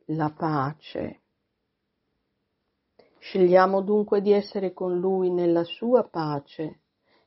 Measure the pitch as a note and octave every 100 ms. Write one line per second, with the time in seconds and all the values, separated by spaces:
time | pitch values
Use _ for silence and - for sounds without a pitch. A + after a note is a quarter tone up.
0 | - D#3 D3+ D#3 E3 D3+ C3+ D3+ - -
1 | - - _ _ _ _ _ _ _ _
2 | _ _ _ _ _ _ _ _ _ _
3 | _ _ - G3 F3+ F#3 F#3+ F#3+ G3 G#3
4 | G#3 G#3 G3 G3+ G3+ G#3+ F#3+ - F#3 F3+
5 | F#3 F#3+ F#3 F3 F3 E3+ E3+ - A#3 B3
6 | - F3 D#3 D3 - - D#3 - _ _
7 | _ _